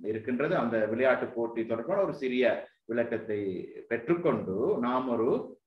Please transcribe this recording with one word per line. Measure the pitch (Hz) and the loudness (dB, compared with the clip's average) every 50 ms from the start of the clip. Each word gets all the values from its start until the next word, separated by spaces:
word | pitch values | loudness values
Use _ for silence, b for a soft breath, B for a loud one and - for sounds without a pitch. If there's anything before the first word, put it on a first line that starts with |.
| 85 | -6
இருக்கின்றது. | 107 110 107 - 127 127 123 143 - - | -4 -4 -4 -2 -2 -2 0 0 0 2
அந்த | 117 120 113 117 110 107 | 2 2 2 2 2 2
விளையாட்டு | 107 113 120 131 127 123 123 123 | 0 2 2 4 4 4 2 0
போட்டி | 113 - 113 117 113 - 113 110 | -4 -2 -2 -4 -2 -2 -4 -2
தொடர்பான | 113 113 113 120 170 196 196 | -2 -2 -2 -2 0 0 0
ஒரு | 190 156 - | 0 0 -2
சிறிய | - 135 127 123 127 120 110 98 - B B B B _ | -4 -2 0 2 4 4 4 4 0 B B B B _
விளக்கத்தை | - 117 120 117 113 113 104 - 113 107 104 101 95 92 85 - - - - - | -2 0 0 0 0 -2 -4 -4 -4 -4 -2 -2 -2 -4 -6 -8 -10 -12 -12 -6
பெற்றுக்கொண்டு | - 120 113 - - 170 170 - 147 113 104 90 92 92 104 135 - 202 127 | -4 -4 -2 0 0 0 2 2 2 2 2 0 -2 -2 0 2 2 2 2
நாம் | 120 123 127 131 135 123 | 0 0 0 0 0 0
ஒரு | 117 113 113 143 214 254 - - - _ _ | 0 2 2 2 2 0 -2 -6 -14 _ _